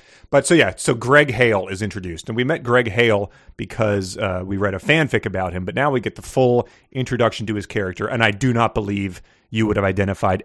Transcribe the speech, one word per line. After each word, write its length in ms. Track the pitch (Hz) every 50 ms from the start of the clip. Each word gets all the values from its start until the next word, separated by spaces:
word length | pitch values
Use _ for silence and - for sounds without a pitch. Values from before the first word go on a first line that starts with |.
| - _ - - - -
but 160 | - 139 -
so, 80 | - 175
yeah, 200 | 160 120 95 -
so 180 | - - - 131
Greg 360 | 117 120 123 139 147 151 139
Hale 380 | 110 117 127 117 110 98 92 95
is 120 | 98 92 107
introduced. 460 | 101 - 107 90 90 82 80 - -
And 80 | 110
we 60 | 117 123
met 180 | 135 156 - -
Greg 260 | 120 120 123 120 113
Hale 420 | 92 120 120 117 107 101 101 - - - _ - -
because, 600 | - 110 98 - - 110 107 101 101 95 92 95 -
uh, 240 | 110 98 90 92 92
we 120 | 95 101
read 180 | 95 104 101 95
a 40 | 92
fanfic 480 | - - 147 160 156 123 - 107 -
about 260 | 107 92 95 92 90 85
him, 120 | 92 92
but 100 | 90 85
now 160 | 123 139 147
we 100 | 135 123
get 160 | 101 107 -
the 60 | - -
full 460 | - - 135 131 123 123 120 117 - - _ _ _ -
introduction 540 | 131 127 - 127 113 120 110 - - 107
to 80 | 101 110
his 120 | 104 95
character. 400 | - - 107 98 92 92 - 104
And 160 | - 127 117 113
I 60 | 107 104
do 200 | 101 135 127 117
not 220 | 117 117 110 -
believe 480 | 110 104 101 101 101 98 98 87 - - _ _ _ _ _
you 160 | - 110 110
would 100 | 104 104
have 80 | 104 98
identified 580 | 95 95 98 98 95 95 - - 98 92 95